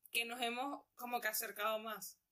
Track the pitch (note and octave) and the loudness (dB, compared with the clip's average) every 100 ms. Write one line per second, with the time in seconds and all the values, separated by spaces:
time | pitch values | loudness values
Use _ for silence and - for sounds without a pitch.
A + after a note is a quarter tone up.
0 | - A#3 A#3 B3 A#3 A#3+ C#4 C#4+ - - | -4 -2 0 2 0 2 0 -2 -8 -8
1 | A#3+ A#3+ A3+ A3 A3 G3+ G#3 A3 A3 G#3 | -2 0 2 0 -2 0 2 2 -2 -6
2 | - - _ | -8 -14 _